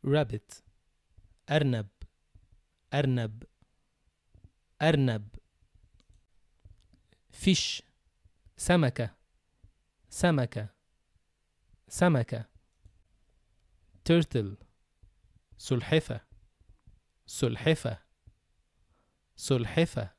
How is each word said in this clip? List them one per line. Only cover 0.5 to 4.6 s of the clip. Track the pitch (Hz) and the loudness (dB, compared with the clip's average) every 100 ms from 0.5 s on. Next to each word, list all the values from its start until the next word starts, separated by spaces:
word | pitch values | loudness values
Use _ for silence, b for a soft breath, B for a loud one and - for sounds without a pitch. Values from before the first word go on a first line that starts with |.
| - _ _ _ _ _ - - _ - | -20 _ _ _ _ _ -20 -20 _ -2
أرنب، | 151 147 120 101 _ - _ _ - _ _ _ _ _ | 0 2 0 -4 _ -20 _ _ -20 _ _ _ _ _
أرنب، | 139 135 127 113 110 - _ _ _ _ _ _ _ _ - - _ | 0 2 0 -2 -8 -20 _ _ _ _ _ _ _ _ -20 -20 _